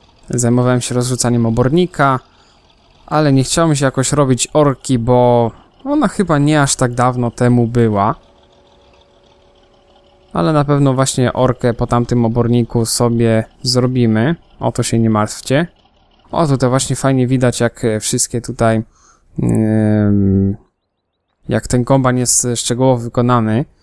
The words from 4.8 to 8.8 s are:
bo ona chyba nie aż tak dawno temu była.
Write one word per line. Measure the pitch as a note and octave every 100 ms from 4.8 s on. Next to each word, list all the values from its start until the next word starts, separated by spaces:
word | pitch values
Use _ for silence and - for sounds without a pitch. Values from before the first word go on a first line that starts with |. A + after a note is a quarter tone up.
| - B2+
bo | A2+ B2 B2 A#2+ A#2 - - _
ona | C4+ D4 A3+
chyba | - F#3 D3
nie | C#3+ D3+
aż | C#3 -
tak | B2+
dawno | A#2+ B2 B2 A#2+
temu | - B2 A#2+ A#2
była. | A#2+ A2+ G#2 G#2 D3 - _ _ _ _ _